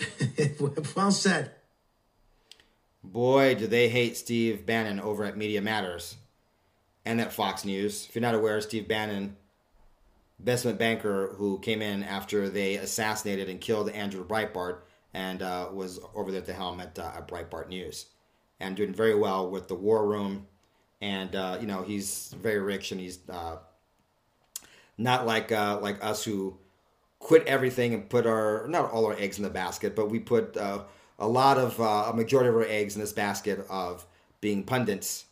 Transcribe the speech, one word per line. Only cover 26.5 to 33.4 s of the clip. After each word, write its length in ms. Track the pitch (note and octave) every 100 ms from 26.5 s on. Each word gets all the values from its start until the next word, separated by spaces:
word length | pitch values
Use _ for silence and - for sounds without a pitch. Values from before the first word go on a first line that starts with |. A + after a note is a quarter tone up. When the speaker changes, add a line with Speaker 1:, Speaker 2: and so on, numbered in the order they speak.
| F#2 _ _ _ _ _ _
Speaker 2:
quit 300 | - D#3+ -
everything 480 | C3+ B2+ B2+ A#2+ A2+
and 120 | G2+
put 200 | B2 A#2
our, 400 | A2 G#2+ G#2+ A#2
not 240 | E3+ B2+
all 160 | A2+ G#2+
our 80 | F#2+
eggs 200 | G2+ G2
in 60 |
the 60 | G2
basket, 460 | F#2+ F2+ - G2+ G2
but 160 | G#2+
we 80 | A2+
put, 360 | G#2 A#2 G2+ -
uh, 280 | G2+ G2+ G2+ - - -
a 80 | G#2+
lot 320 | B2 C3+ C3+
of, 200 | B2 A2+
uh, 260 | A2+ G#2 G#2+
a 60 | A2+
majority 340 | A2 C3+ B2
of 60 | A2+
our 80 |
eggs 320 | G#2+ G#2+ G2+ G2+
in 60 |
this 120 | G#2
basket 500 | - G#2 G2+